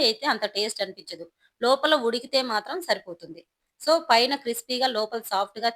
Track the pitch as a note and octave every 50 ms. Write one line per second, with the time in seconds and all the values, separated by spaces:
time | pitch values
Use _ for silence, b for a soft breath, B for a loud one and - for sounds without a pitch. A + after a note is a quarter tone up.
0 | C#4+ A3+ A3+ A3+ C#4 D4 B3 G#3+ G#3+ G3 - G3 G#3 G#3+ - - G3+ F#3+ F#3+ -
1 | E3 - F3+ D#3+ E3+ - _ _ _ _ _ _ A#3 A#3+ C4+ C4+ D4+ D4+ D#4 D4
2 | A#3 A#3 A3+ A#3+ A#3+ - - C4 B3+ B3 A3 G#3 - - D4+ F#4 F4 - G#3 F#3+
3 | - F#3 E3+ - E3+ E3+ D#3+ - - _ _ _ _ _ _ _ - D4 D#4+ E4
4 | E4 - A#3 A3+ A#3+ B3+ C#4 C#4 - A#3+ A#3 - - - B3+ B3 C4 C4 A3 G#3+
5 | G#3+ G#3+ - A3+ A3 - G3+ F#3+ G#3 G#3 - A3 A#3 A#3 A#3